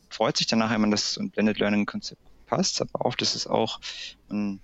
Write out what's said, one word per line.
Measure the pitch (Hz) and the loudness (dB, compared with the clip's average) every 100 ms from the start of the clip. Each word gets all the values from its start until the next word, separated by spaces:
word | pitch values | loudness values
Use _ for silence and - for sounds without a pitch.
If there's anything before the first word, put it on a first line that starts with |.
| - | -6
freut | - 113 - | 0 0 2
sich | - | 2
danach, | 113 110 | 2 2
wenn | 107 107 | 2 4
das | 104 - | 2 0
so | - | -4
ein | 101 | -4
Blended | - 104 101 | 2 2 2
Learning | 104 104 101 | 2 2 0
Konzept | 104 - - - - - | -4 -10 -14 -20 -20 -2
passt, | 123 190 - | 0 0 -2
aber | - - 123 | -4 -2 -2
oft | - | 0
ist | 113 | -2
es | - - | -2 0
auch, | - 110 - - - - - - | 0 0 -4 -12 -12 -14 -16 -6
ähm, | 104 101 98 | -4 -4 -6